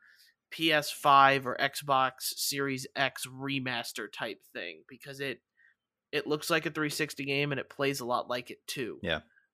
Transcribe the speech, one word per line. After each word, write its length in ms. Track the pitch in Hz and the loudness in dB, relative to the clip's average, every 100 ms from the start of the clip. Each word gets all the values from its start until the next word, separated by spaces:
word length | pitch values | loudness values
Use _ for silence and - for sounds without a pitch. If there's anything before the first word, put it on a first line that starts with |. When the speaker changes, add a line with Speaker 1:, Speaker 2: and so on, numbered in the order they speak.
| - - - _ - | -20 -20 -20 _ -14
Speaker 1:
P 200 | - 160 | -2 2
S 200 | 151 143 | 4 2
five 560 | - 147 139 135 139 127 | 0 6 10 10 6 0
or 100 | - | -2
Xbox 760 | 139 - 143 131 131 - - - | -2 -2 0 2 2 -2 -6 -4
Series 500 | - 143 139 131 135 | -4 -2 -2 -4 -6
X 320 | - 135 - 127 | -2 -2 -2 -12
remaster 840 | 131 139 139 127 120 117 - 104 | -8 -4 -2 -2 -4 -6 -8 -10
type 300 | - 120 - _ | -8 -8 -8 _
thing, 300 | 120 87 80 - | -10 -10 -12 -18
because 320 | 127 143 135 | -18 -14 -8
it, 220 | 139 117 _ _ _ _ _ _ _ | -6 -8 _ _ _ _ _ _ _
it 140 | 151 135 | -2 0
looks 240 | 151 - | 0 2
like 160 | 160 156 | 0 0
a 40 | |
three 200 | 151 147 | -2 -2
sixty 340 | - 151 - | -2 -4 -4
game, 280 | 139 139 143 | -2 0 0
and 60 | 131 | -2
it 120 | - | -6
plays 300 | - 139 135 | -2 0 0
a 40 | |
lot 240 | 120 120 - | 0 -2 -2
like 220 | 123 123 | -6 -6
it 160 | - - | -14 -10
too. 320 | - 110 69 | -6 -6 -4
Speaker 2:
Yeah. 180 | 92 78 - _ _ | -2 -2 -4 _ _